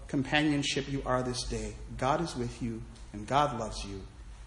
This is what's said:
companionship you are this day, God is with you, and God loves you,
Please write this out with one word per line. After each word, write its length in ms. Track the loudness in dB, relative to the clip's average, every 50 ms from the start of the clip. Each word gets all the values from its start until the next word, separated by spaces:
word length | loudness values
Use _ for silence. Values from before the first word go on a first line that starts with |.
| -8 -2
companionship 800 | 0 0 2 4 4 4 6 6 4 4 2 2 0 0 0 0
you 140 | -2 -2 2
are 180 | 2 2 2 2
this 200 | 0 -2 -2 -2
day, 320 | -2 -2 -2 -4 -4 -6 -8 -10 -10 -4 0
God 240 | 2 4 4 4
is 140 | 2 0 -2
with 260 | -2 -2 -2 -2 -4
you, 220 | -4 -4 -4 -4 -8 -10 -12 -14 -14 -10 -10
and 120 | -8 -2
God 320 | 4 6 6 6 4 2 -2
loves 240 | -2 -4 -4 -6 -6
you, 180 | -6 -8 -8 -10 -12 -14 -14 -14 -14 -14 -14 -16